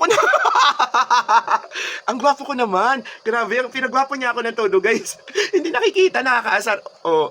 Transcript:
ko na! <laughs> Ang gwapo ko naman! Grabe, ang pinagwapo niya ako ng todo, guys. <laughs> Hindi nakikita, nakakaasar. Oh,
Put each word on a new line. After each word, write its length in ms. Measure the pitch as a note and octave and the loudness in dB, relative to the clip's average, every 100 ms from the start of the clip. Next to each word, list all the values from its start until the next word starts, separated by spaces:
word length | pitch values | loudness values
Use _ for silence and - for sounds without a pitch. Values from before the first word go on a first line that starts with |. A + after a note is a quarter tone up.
ko 40 | E4+ | 2
na! 80 | A4 - - - - - C#4 C4 A#3+ B3+ B3 | 2 2 2 2 2 2 2 0 0 2 0
<laughs> 920 | - - - G#3+ - - - - - | 4 2 2 -2 -4 -10 -8 -6 -6
Ang 80 | B3 | 0
gwapo 240 | C#4+ C#4 | 0 0
ko 120 | C#4 C4 | -4 -4
naman! 480 | A#3 F#3 A3+ C4+ - - | 0 2 2 0 -4 -10
Grabe, 320 | A3 A#3 G#3+ A#3+ | -4 -2 -2 -2
ang 80 | B3+ | -4
pinagwapo 480 | B3+ B3+ B3+ C4+ C#4 | -4 -2 0 -2 -2
niya 160 | B3 | -4
ako 80 | A#3 | -2
ng 160 | A3+ A3+ | -4 -2
todo, 240 | G#3+ F#3+ | 0 2
guys. 320 | G3 A3+ - - - | 2 0 -4 -12 -6
<laughs> 220 | G4 G4+ | -4 -2
Hindi 160 | F#4 D#4+ | -2 0
nakikita, 560 | - A4 F#4+ F#4 A#3+ C4 | 0 2 4 2 2 0
nakakaasar. 560 | A#3+ A3 G3+ G#3+ G#3 - - E3 | 0 0 -2 0 -4 -6 -8 0
Oh, 240 | D#3+ D3 | 0 2